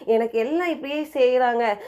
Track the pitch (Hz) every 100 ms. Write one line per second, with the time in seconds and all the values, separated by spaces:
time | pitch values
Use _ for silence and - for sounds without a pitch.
0 | - 226 226 226 240 330 349 285 277 294
1 | 302 285 247 254 247 233 233 208